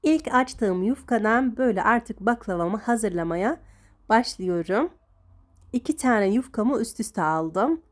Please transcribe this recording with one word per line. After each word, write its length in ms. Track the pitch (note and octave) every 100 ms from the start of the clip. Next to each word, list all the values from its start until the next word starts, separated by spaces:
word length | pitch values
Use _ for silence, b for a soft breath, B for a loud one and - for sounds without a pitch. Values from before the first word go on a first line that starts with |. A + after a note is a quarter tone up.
İlk 320 | D#4 D#4 -
açtığım 480 | B3+ B3+ - G#3+ F3+
yufkadan 720 | G3 C#4 - A#3 G#3+ A#3 C4 A3+
böyle 260 | C4 F#3+
artık 380 | G3 A#3 - G#3+
baklavamı 560 | F#3+ A#3+ - F3 E3+ G#3
hazırlamaya 840 | A3 A#3+ G#3+ F3 E3 E3+ G#3 E4+ b b b b -
başlıyorum. 800 | A3 B3 - F#3 F3 E3 G3 E4+ _ _ _ _ - _ _ -
İki 240 | B3 B3 D4+
tane 320 | B3+ A3+ G3
yufkamı 520 | G#3+ C4 - A3 C#4
üst 200 | A3+ -
üste 220 | A3 -
aldım. 600 | D#3 D#3+ D#3+ F3 A#3+ D#4+ _